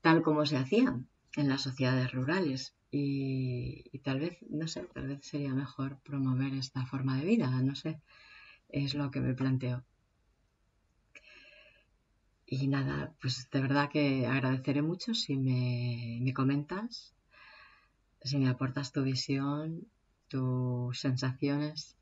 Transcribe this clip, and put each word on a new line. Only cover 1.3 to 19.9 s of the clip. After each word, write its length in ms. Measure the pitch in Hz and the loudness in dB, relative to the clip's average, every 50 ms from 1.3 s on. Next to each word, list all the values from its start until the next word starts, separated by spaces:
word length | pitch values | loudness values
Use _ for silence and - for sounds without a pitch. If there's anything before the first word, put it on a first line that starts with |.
| - | -2
en 120 | 156 147 139 | 2 2 2
las 140 | 135 139 | 2 2
sociedades 480 | - 135 127 127 135 127 127 131 127 123 | 0 -4 -2 2 2 4 4 4 2 0
rurales. 640 | - 131 131 139 170 190 185 147 131 131 - - _ _ _ _ | 0 -2 0 2 2 2 2 0 0 -2 -6 -10 _ _ _ _
Y, 920 | - 143 143 139 139 139 135 135 131 131 131 127 123 123 123 127 135 - - - | -2 -2 0 0 0 0 -2 -2 0 0 0 -2 -2 -2 -4 -6 -8 -10 -16 -14
y 80 | - 131 | -16 -8
tal 180 | - 139 131 135 | -4 -2 -2 0
vez, 200 | 151 175 180 - - - | -2 -4 -6 -8 -12 -6
no 160 | - 151 160 | -4 -4 -4
sé, 140 | 160 - 165 151 - | -4 -6 -8 -10 -10
tal 140 | - 131 135 | -10 -8 -6
vez 180 | 135 143 139 - | -6 -6 -8 -10
sería 300 | - - 147 143 139 131 | -8 -6 -4 -4 -2 -2
mejor 460 | 135 143 131 - - 135 139 139 - | -2 -4 -4 -6 -6 -6 -6 -6 -10
promover 520 | _ - 143 139 135 131 127 127 135 139 135 | _ -8 -4 -2 0 2 2 2 0 0 -2
esta 300 | 135 131 - _ 135 127 | -4 -6 -6 _ -6 -4
forma 320 | - - 135 131 135 131 131 | -4 -4 -2 0 0 0 0
de 60 | 147 | 2
vida, 240 | 180 233 233 165 127 127 127 | 2 2 2 2 2 2 2
no 140 | 127 135 139 | 2 0 0
sé, 240 | - - 160 160 - _ _ - - - - - - - - - _ _ _ | -2 -6 -6 -6 -6 _ _ -20 -20 -20 -20 -20 -20 -20 -20 -20 _ _ _
es 260 | - 139 143 135 139 | -4 -2 -2 0 0
lo 180 | 147 143 131 | -2 -2 -2
que 80 | 131 135 | -2 0
me 140 | 127 131 127 | 0 0 0
planteo. 500 | 131 135 135 131 131 131 127 123 123 - _ _ _ _ _ _ _ _ _ _ _ _ _ _ _ _ _ _ _ _ _ _ _ _ _ _ - _ - - - - - - - - - _ _ _ _ _ _ _ _ _ _ _ _ _ _ _ | 0 2 2 2 2 0 -2 -4 -4 -6 _ _ _ _ _ _ _ _ _ _ _ _ _ _ _ _ _ _ _ _ _ _ _ _ _ _ -20 _ -20 -20 -20 -20 -20 -20 -20 -20 -20 _ _ _ _ _ _ _ _ _ _ _ _ _ _ _
Y 200 | - - 131 139 | -6 -4 -2 0
nada, 480 | 139 139 139 135 135 139 143 143 - - _ | 0 2 0 0 0 -2 -4 -6 -8 -10 _
pues 260 | - 131 123 - - _ | -4 -4 -4 -4 -8 _
de 80 | - 139 | -2 0
verdad 300 | 135 127 135 143 143 147 | 0 2 2 2 2 2
que 360 | - 151 147 139 135 131 127 | 2 2 2 4 2 2 2
agradeceré 560 | 117 131 135 131 131 131 131 131 - - 147 | 2 2 2 2 2 0 0 0 0 0 2
mucho 320 | 147 160 175 190 - - 226 | 2 0 -2 -2 -2 -2 -2
si 220 | - - - 139 | -2 0 0 0
me, 840 | 135 131 131 127 127 123 123 123 120 120 123 120 117 117 117 117 117 | 0 2 2 2 2 2 0 0 0 0 -2 -2 -4 -4 -6 -4 -2
me 140 | 127 131 131 | 0 0 0
comentas, 800 | 135 131 135 139 143 147 147 180 190 220 233 - - - - _ _ _ _ _ - - - - - - - - _ _ _ _ _ _ _ _ _ | 2 2 2 2 2 0 -2 -4 -6 -6 -6 -10 -12 -16 -20 _ _ _ _ _ -20 -20 -20 -20 -20 -20 -20 -20 _ _ _ _ _ _ _ _ _
si 160 | - 131 139 143 | -6 -2 0 2
me 100 | 131 131 | 2 2
aportas 420 | 127 - 135 131 131 143 139 - | 2 0 -2 -2 -2 -4 -6 -4
tu 140 | _ 147 135 | _ 0 0
visión, 840 | 135 131 127 - - 139 135 139 143 143 147 156 160 165 165 - - | 0 0 -2 -2 -2 0 0 0 0 -2 -2 -4 -4 -6 -8 -10 -16